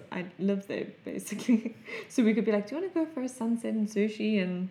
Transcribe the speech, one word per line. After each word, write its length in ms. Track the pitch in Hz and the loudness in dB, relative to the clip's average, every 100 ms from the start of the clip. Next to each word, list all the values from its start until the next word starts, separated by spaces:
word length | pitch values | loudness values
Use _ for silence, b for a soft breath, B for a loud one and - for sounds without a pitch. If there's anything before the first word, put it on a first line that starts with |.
| - | -8
I 140 | 180 180 - | -8 -6 -2
live 300 | 196 196 - | 0 0 -2
there, 200 | - - - | -4 -6 -8
basically. 720 | - - - 202 - 226 226 - - | -8 -8 -6 -4 4 4 4 -8 -12
<laughs> 160 | - - | -12 -6
So 140 | - | 2
we 120 | 220 220 | 4 4
could 100 | 214 | 4
be 60 | |
like, 160 | 208 208 | 2 0
"Do 80 | 285 | -4
you 60 | |
wanna 120 | 381 | -2
go 120 | 349 320 | 0 -2
for 100 | 277 | -2
a 60 | 254 | -6
sunset 440 | - 226 233 220 | -4 -2 0 0
and 140 | 220 208 | 0 0
sushi?" 540 | 202 214 214 214 214 | 2 0 2 2 2
And 260 | 180 180 185 | 2 0 -4